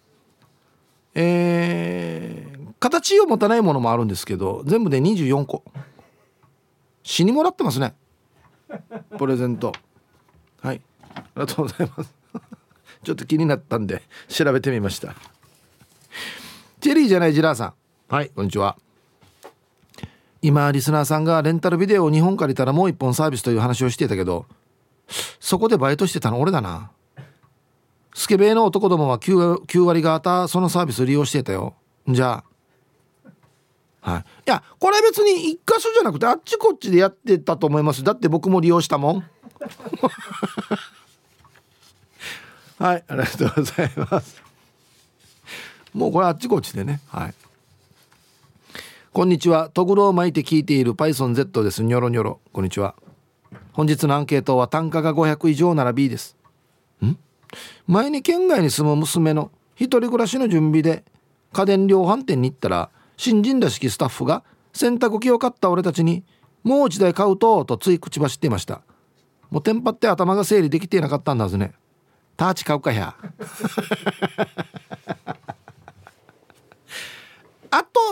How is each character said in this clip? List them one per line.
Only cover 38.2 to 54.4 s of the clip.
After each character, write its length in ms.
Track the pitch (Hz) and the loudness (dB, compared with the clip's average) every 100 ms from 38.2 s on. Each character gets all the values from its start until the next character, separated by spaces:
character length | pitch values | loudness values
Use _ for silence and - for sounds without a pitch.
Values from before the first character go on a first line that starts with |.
| 170 | 0
僕 200 | 160 190 | 0 2
も 120 | 185 | 2
利 80 | 170 | 4
用 120 | 170 | 2
し 80 | 156 | 2
た 100 | 147 | 0
も 140 | 143 | 0
ん。 120 | 185 175 _ - - | -2 -6 _ -20 -18
<laughs> 60 | 269 - - - 254 - - - - - - 208 - _ _ _ _ _ _ _ _ _ _ _ _ - - - - - _ - | -16 -14 -12 -4 -4 -4 -16 -10 -10 -10 -8 -8 -10 _ _ _ _ _ _ _ _ _ _ _ _ -20 -16 -16 -20 -20 _ -4
は 160 | 185 | -2
い、 100 | 175 - | -2 -4
あ 60 | |
り 40 | 131 | -6
が 80 | 127 | -4
と 200 | - 123 | -2 -2
う 60 | - | 0
ご 60 | |
ざ 220 | 135 - | -4 -2
い 60 | 151 - | -4 -4
ま 240 | - 165 | -4 -4
す。 220 | - - - _ _ _ _ _ _ _ _ _ - - - - _ | -4 -20 -20 _ _ _ _ _ _ _ _ _ -20 -20 -20 -20 _
も 160 | 208 233 | -4 -2
う 40 | |
こ 80 | 165 | 2
れ 60 | 185 | 0
あ 40 | |
っ 80 | 160 | 0
ち 100 | 247 | -2
こ 100 | 196 | -2
っ 20 | |
ち 120 | - | -2
で 120 | 104 | -8
ね。 160 | 98 143 _ | -6 -6 _
は 200 | - 85 | -10 -10
い。 60 | - _ _ _ _ _ _ _ _ _ _ _ _ _ - - - _ | -12 _ _ _ _ _ _ _ _ _ _ _ _ _ -20 -20 -20 _
こ 120 | - | 0
ん 40 | 185 | 2
に 80 | 175 | 2
ち 100 | 175 | 4
は。 220 | 160 160 | 2 2
ト 160 | - 180 | 0 2
グ 100 | 196 | 4
ロ 120 | 202 | 4
を 40 | |
巻 160 | 180 180 | 4 2
い 40 | |
て 80 | 151 | 0
聞 160 | 139 160 | 0 0
い 80 | 147 | 2
て 80 | |
い 100 | 139 | 2
る 100 | 120 | 2
パ 140 | 104 156 | 0 0
イ 60 | |
ソ 120 | 131 131 | 0 0
ン 80 | |
ゼ 80 | 120 | 0
ッ 80 | 139 | 0
ト 140 | 120 | 0
で 60 | 104 | -2
す。 120 | - | 0
ニ 140 | 113 120 | 0 0
ョ 40 | |
ロ 100 | 120 | 0
ニ 80 | 117 | -2
ョ 40 | |
ロ。 180 | 101 87 _ | -4 -6 _
こ 80 | - | -6
ん 40 | |
に 60 | 95 | -4
ち 100 | 101 | -2
は。 140 | 98 - - _ _ _ _ - - | -6 -6 -20 _ _ _ _ -20 -12
本 140 | - 156 | -2 0
日 200 | 147 151 | 2 2
の 80 | |
ア 60 | 143 | 0
ン 60 | 147 | 0
ケ 120 | |
ー 40 | 143 | -2